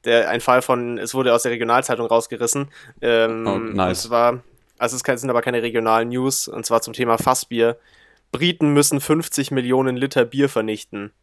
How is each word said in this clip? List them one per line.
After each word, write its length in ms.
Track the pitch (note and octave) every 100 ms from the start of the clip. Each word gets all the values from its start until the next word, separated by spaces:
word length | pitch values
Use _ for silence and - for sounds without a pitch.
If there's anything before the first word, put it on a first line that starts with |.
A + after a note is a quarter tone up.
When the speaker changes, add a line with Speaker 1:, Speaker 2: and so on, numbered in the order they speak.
Speaker 1:
der, 240 | A#2+ A#2 E2+
ein 100 | A#2
Fall 220 | - B2+
von, 360 | - B2 A#2+ A#2
es 160 | A2+
wurde 200 | C3 B2+
aus 80 | A#2
der 100 | B2
Regionalzeitung 540 | A#2 A#2 A#2+ B2+ A#2+ A#2
rausgerissen. 640 | A#2 - A#2 A#2 C#3+ C#3 - - -
Ähm, 460 | A#2+ A#2 A2+ A2+ A2
Speaker 2:
Oh, 120 | A#2
nice. 460 | A2+ G2+ F#2 F2+
Speaker 1:
und 40 | A2+
zwar, 320 | A#2 A#2+ B2 - _ _ _
also 180 | B2 B2+
es 80 |
kann, 140 | - B2
sind 120 | C3+
aber 120 | A#2+
keine 200 | B2 A#2+
regionalen 460 | A#2 A#2 A2+ A2+ A#2
News, 400 | B2 C3 C3 -
und 160 | - A2+
zwar 160 | A#2
zum 100 | A#2
Thema 240 | A2+ A#2+ A#2
Fassbier. 580 | - B2+ - A#2+ A#2 A#2 _ _ _ _ _
Briten 400 | B2 F3 F3 D3
müssen 280 | D3 C#3+ C#3+
fünfzig 500 | - D#3 E3 - C3+
Millionen 460 | C3 B2 B2+ C3 B2
Liter 280 | C3+ C3+
Bier 240 | A#2 C3+ C#3
vernichten. 640 | A#2+ A2 G#2+ - G2+ G#2 _